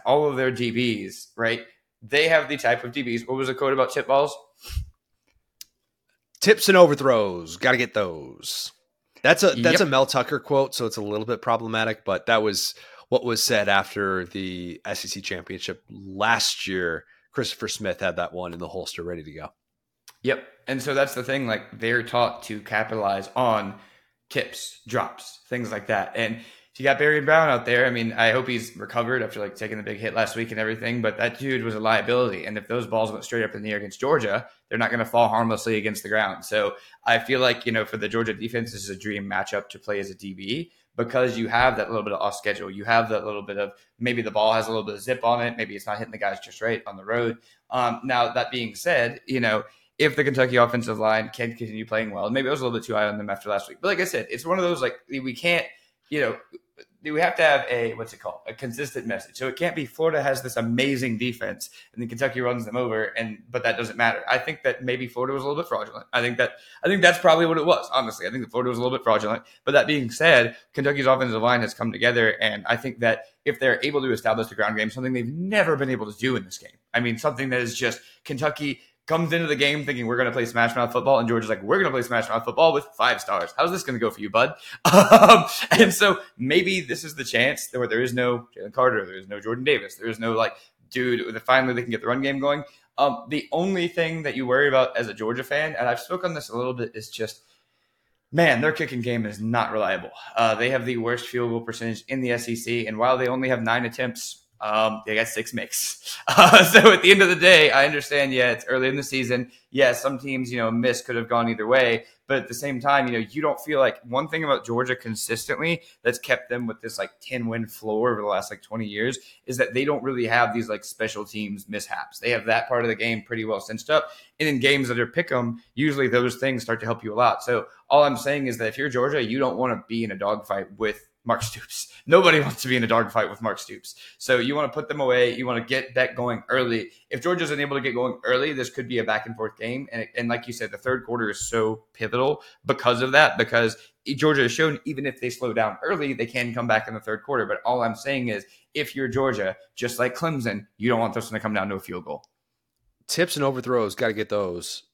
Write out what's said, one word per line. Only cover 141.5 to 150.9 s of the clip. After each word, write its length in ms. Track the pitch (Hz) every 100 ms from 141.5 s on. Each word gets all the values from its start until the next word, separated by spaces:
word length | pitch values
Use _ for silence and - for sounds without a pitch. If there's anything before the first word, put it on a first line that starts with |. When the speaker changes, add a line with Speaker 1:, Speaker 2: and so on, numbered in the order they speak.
| 117 110 110 _
Speaker 1:
pivotal 500 | - 110 120 135 147 - _ -
because 340 | 110 123 120
of 100 | 131
that, 260 | 135 151 -
because 360 | 113 117 113 110 - _ -
Georgia 380 | 127 156 143
has 80 | 120
shown 280 | 117 160 143 147
even 220 | 139 139
if 120 | -
they 120 | 123
slow 200 | - 123
down 280 | 110 107 95
early, 320 | 156 180 139
they 140 | 120 117
can 260 | 123 123
come 140 | 120 120
back 200 | 107 107
in 60 |
the 60 | 113
third 240 | - 107
quarter. 240 | - 131 101
But 100 | 104 117
all 160 | 123
I'm 140 | 117 113
saying 320 | 139 139 120
is 180 | 104 - _ _ 151
if 200 | 147 135
you're 120 | 131
Georgia, 500 | 123 135 107 95 92 _ -
just 220 | 120 120
like 160 | 127 123
Clemson, 520 | 165 143 117 101 - _
you 120 |
don't 100 | 117